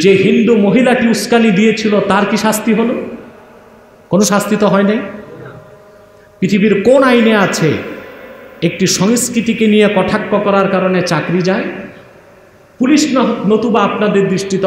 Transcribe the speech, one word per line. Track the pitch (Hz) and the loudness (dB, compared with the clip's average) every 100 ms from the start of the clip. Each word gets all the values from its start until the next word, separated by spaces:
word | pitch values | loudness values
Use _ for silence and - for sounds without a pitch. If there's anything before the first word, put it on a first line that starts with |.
যে | 185 185 | 2 4
হিন্দু | 208 233 226 220 202 | 4 2 2 2 2
মহিলাটি | 240 254 220 233 | 2 2 2 0
উস্কানি | 220 - 233 226 185 | 0 0 2 2 2
দিয়েছিল, | 220 214 220 202 196 | 2 2 0 0 0
তার | 196 202 | 0 0
কি | 220 | -2
শাস্তি | 220 214 - 214 | -2 -2 -2 0
হলো? | 233 - - - - - - - - - - - - | 0 -4 -8 -14 -18 -20 -20 -20 -20 -20 -20 -20 -4
কোনো | 180 208 | 0 2
শাস্তি | 202 202 208 | 0 0 0
তো | 208 | 2
হয় | 190 202 | 2 0
নাই। | 220 - - - - - - - - - - - - - - | -2 -4 -12 -18 -18 -18 -20 -20 -20 -20 -20 -20 -20 -20 -6
পৃথিবীর | 185 208 214 196 233 | -2 2 2 2 4
কোন | 269 262 | 4 4
আইনে | 240 226 220 185 | 4 2 2 0
আছে | - 190 - - - - - - - - - 170 | 0 -2 -2 -6 -14 -18 -20 -20 -20 -20 -6 -4
একটি | - 185 - | -2 -2 0
সংস্কৃতিকে | 185 240 - 233 233 233 220 | 0 0 -2 -4 -2 0 2
নিয়ে | 214 208 202 | 4 2 2
কটাক্ষ | 180 214 208 208 202 | 0 -2 -2 -2 0
করার | 196 196 | 0 0
কারণে | 190 185 185 175 | 0 0 0 0
চাকরি | 156 147 175 175 | -2 -2 -2 0
যায়? | 208 - - - - - - - - - _ _ - | -2 -4 -10 -14 -18 -20 -20 -20 -20 -20 _ _ -4
পুলিশ | 254 294 302 | 2 2 2
ন-, | 254 226 - 185 | 0 0 -2 0
নতুবা | 220 240 214 202 | 0 0 0 0
আপনাদের | - 208 190 175 | -2 0 0 0
দৃষ্টিতে | 185 - 190 | -2 -2 -2